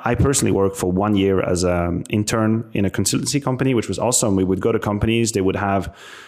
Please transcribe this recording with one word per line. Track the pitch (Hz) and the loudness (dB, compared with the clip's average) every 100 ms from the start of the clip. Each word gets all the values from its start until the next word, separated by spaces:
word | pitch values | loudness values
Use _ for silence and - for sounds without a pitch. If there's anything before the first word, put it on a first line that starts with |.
I | 117 120 | -2 2
personally | 135 135 101 | 2 2 2
worked | 98 98 - | 2 0 0
for | 92 | 0
one | 92 107 | 0 2
year | 101 98 95 | 2 4 2
as | - 90 | 0 0
an | 90 87 87 87 - | 0 0 0 -4 -2
intern | 107 107 117 110 113 113 | -2 0 0 0 0 -2
in | 107 | -2
a | 98 | -2
consultancy | - 95 - - 143 | -2 -2 -2 -2 -4
company, | 135 127 135 | -2 -2 0
which | 120 - | 0 -2
was | 90 | -2
awesome. | 113 127 117 | 0 0 2
We | 95 | 2
would | 92 92 | 2 0
go | 113 | 0
to | 110 | 0
companies, | 110 101 113 117 113 | -2 0 0 2 0
they | 104 | 0
would | 95 | 0
have | 90 98 98 82 - - - | 0 0 0 -2 -10 -20 -20